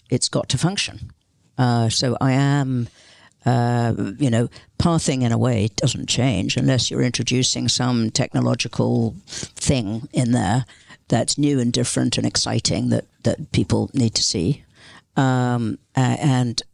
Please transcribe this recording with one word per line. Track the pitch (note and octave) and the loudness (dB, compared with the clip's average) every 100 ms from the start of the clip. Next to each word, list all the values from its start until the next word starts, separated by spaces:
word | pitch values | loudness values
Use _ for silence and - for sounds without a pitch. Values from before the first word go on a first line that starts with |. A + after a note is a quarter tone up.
| - | -4
it's | B2+ - | -2 -2
got | - - | -4 -2
to | C3 | 0
function. | D#3+ G3 - - - - _ _ _ - | 0 -2 -6 -8 -16 -18 _ _ _ 0
Uh, | B2+ A#2+ A2+ | 2 2 2
so | - C3 A#2 | 0 0 0
I | C3+ | 2
am, | C3 C#3 C#3+ C3 B2+ A#2 _ - - - _ - | 2 2 2 0 -2 -4 _ -20 -20 -20 _ 0
uh, | B2 A#2+ A#2+ A#2 - G#2+ A2 | 2 2 2 0 0 -4 -2
you | C#3 | 0
know, | A#2 A#2+ - - - | 2 0 -4 -14 -2
pathing | F3 E3 - C3+ | 2 2 2 0
in | A#2+ | 2
a | A#2 | 2
way | A#2+ A2+ G#2 - | 2 2 0 0
doesn't | C3 F2+ - | -2 -2 -4
change | - C3 F#2 - - | 0 0 0 -2 0
unless | C#3 C3 - | 2 2 0
you're | C3+ | 0
introducing | B2+ A#2 A#2 B2+ B2 B2 B2 | 0 0 -2 0 0 0 -2
some | - B2+ A#2+ A2 | 0 0 0 0
technological | - - C#3 A#2+ A#2+ A#2 - A#2 A#2+ A2+ F3+ - | 0 -2 0 0 0 -4 -2 0 2 0 -4 -14
thing | - - - - C#3 G2+ A2 C3 | -14 -12 -6 -2 0 0 -6 -4
in | - A#2+ | -2 2
there | B2 F#2 A#2 B2+ - - - - | 2 2 0 -2 -10 -20 -14 -2
that's | A2+ B2 - | -2 0 0
new | D3 C#3 | 2 2
and | A#2+ | 2
different | A#2+ A#2+ - B2+ A#2 | 0 0 0 0 0
and | A2+ | -2
exciting | - A2+ A2+ - E2 B2 | -2 -2 -2 0 -2 0
that, | A2+ - _ | -2 -4 _
that | - - - | -4 -4 -2
people | - A2+ A2 G#2+ | -2 0 0 0
need | - A2+ - | 0 0 0
to | |
see. | - A2 E2+ D3 - _ - - _ - | -2 0 0 -2 -6 _ -20 -20 _ 0
Um, | C3 B2+ B2 B2 A2+ - _ - | 2 2 0 0 -2 -6 _ 0
a-, | B2+ B2 | 0 2
and, | D3 B2+ B2 A2+ - | 2 2 0 -4 -8